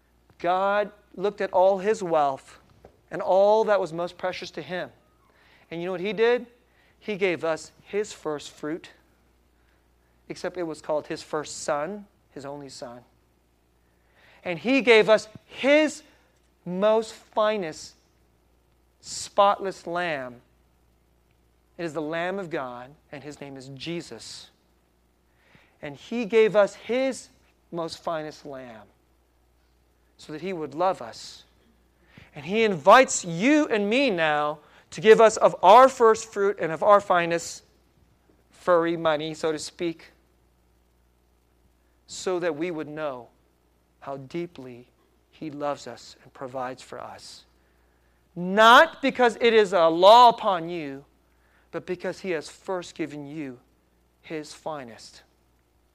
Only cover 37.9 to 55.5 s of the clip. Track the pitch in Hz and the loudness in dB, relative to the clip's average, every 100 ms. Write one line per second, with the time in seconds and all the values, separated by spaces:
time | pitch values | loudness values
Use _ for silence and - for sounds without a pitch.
37.9 | _ _ _ _ _ _ _ - 175 170 | _ _ _ _ _ _ _ 0 2 0
38.9 | 170 165 151 160 151 165 151 - - 170 | -2 -2 -2 -4 -6 -6 -6 -10 -8 -8
39.9 | 165 - _ _ _ _ _ _ _ _ | -8 -16 _ _ _ _ _ _ _ _
40.9 | _ _ _ _ _ _ _ _ _ _ | _ _ _ _ _ _ _ _ _ _
41.9 | _ - - 196 180 175 147 180 156 147 | _ -20 -10 -6 -4 -4 -4 -6 -8 -10
42.9 | 151 151 127 117 _ _ _ _ _ _ | -10 -10 -10 -16 _ _ _ _ _ _
43.9 | _ - 139 131 170 175 139 127 120 123 | _ -14 -14 -10 -10 -10 -12 -18 -20 -20
44.9 | _ _ _ _ - 156 143 147 135 123 | _ _ _ _ -18 -14 -8 -8 -8 -12
45.9 | 117 - - 131 - 131 131 127 127 - | -18 -20 -20 -20 -16 -14 -10 -10 -12 -16
46.9 | 123 110 117 - - _ _ _ _ _ | -16 -16 -18 -20 -20 _ _ _ _ _
47.9 | _ _ _ _ 175 180 202 226 254 320 | _ _ _ _ -10 -2 6 8 10 8
48.9 | - 269 - 247 - 233 226 196 185 165 | 2 -4 2 0 2 4 4 4 4 4
49.9 | 165 190 233 240 226 214 175 165 175 143 | 6 8 10 8 6 0 -2 -4 -8 -10
50.9 | 139 - _ _ _ _ _ _ 165 - | -12 -18 _ _ _ _ _ _ -14 -10
51.9 | 180 190 165 190 156 - - - 185 - | -10 -10 -8 -6 -6 -8 -14 -10 -10 -10
52.9 | - 151 147 139 156 139 123 _ _ _ | -10 -10 -10 -14 -12 -12 -14 _ _ _
53.9 | _ _ _ - 156 147 - 160 151 120 | _ _ _ -14 -12 -12 -14 -12 -12 -14
54.9 | 107 - - _ _ _ | -20 -20 -20 _ _ _